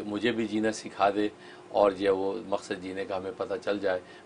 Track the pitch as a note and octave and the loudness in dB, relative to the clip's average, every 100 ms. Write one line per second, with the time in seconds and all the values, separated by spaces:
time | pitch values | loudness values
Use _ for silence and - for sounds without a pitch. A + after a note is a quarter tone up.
0 | G#2 G2+ A2 A2+ A2 G#2+ A2 G#2+ G2 - | -2 0 0 2 0 2 0 -2 -8 2
1 | G2 G2+ G#2 - - - - G#2 G2+ F#2 | 2 4 0 -2 -20 -20 -6 4 4 6
2 | G2 F#2+ G2 G2 F#2+ G2+ - G2 F#2 F#2+ | 2 2 2 -2 -2 -4 -4 -8 -6 -6
3 | F#2+ F#2+ F#2+ F#2 F#2+ F#2+ G2 G2+ F#2+ F#2 | -4 -4 -4 -6 -4 -4 -2 0 0 -2
4 | - - | -4 -20